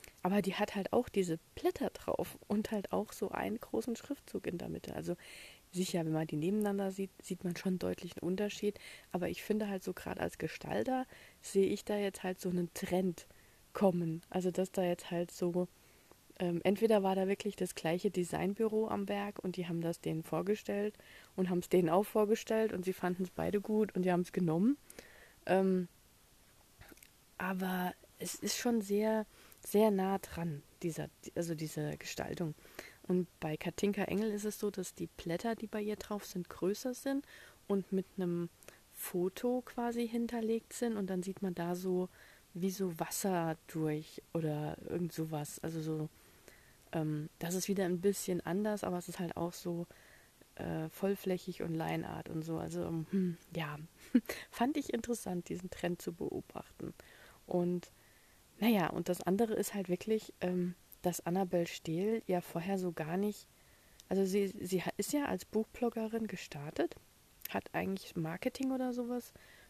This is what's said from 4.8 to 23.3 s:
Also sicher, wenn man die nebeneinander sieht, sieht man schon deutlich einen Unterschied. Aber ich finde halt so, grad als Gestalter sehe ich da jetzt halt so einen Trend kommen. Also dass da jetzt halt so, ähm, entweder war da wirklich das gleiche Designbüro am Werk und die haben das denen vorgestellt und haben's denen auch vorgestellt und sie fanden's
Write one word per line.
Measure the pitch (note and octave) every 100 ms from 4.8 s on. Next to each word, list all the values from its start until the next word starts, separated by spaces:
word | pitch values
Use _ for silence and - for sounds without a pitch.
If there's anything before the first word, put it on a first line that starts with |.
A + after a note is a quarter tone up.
| -
Also | - E3 F3 - - - - -
sicher, | F3 F#3 F3+
wenn | D#3+
man | D#3 D#3
die | D3+
nebeneinander | D#3+ G#3+ G#3 G3 G3
sieht, | F#3+ F#3+ -
sieht | - F3+
man | F3+ E3+
schon | F#3+ F#3
deutlich | F#3 F3+ F3 -
einen | E3
Unterschied. | F#3+ G#3 - G#3 G3+ - - -
Aber | F3+ F3
ich | F3
finde | - G#3+ G#3
halt | G3
so, | -
grad | F#3 - F#3
als | F3 -
Gestalter | D#3+ - - F#3+ A#3+ C4 C4 - - -
sehe | - G3 G3
ich | G3+
da | - G#3
jetzt | G3+ -
halt | F#3 F#3
so | F#3+
einen | F3 F3
Trend | - F#3+ F3+ F#3 E3+ - - - - - -
kommen. | G3 F3 E3+ D#3+ -
Also | F#3+ F3+
dass | E3+ F#3
da | -
jetzt | F3+ F3 -
halt | F3 F3
so, | - F3 F3 F3+ - - - - - - -
ähm, | F3+ E3+
entweder | - G3+ A3+ G#3+
war | F#3+
da | F#3+ F#3+
wirklich | G3+ G#3 -
das | F#3
gleiche | - D#3+ F3 G#3
Designbüro | F3+ F3 D#3 F3+ G3+ A3 G#3+ A3
am | G#3 G3
Werk | G3+ G3+ G#3
und | F#3+ F3+
die | F3
haben | E3+
das | E3 E3+
denen | D#3+ D#3+
vorgestellt | D#3+ D#3+ F3+ G#3+ - G3+ G#3 - - - - -
und | F#3
haben's | F3+ -
denen | F#3 E3+
auch | F3
vorgestellt | G#3+ G#3+ G#3 A3+ - A3 A3
und | G3 F3+
sie |
fanden's | F#3 F3+ F3+ F3+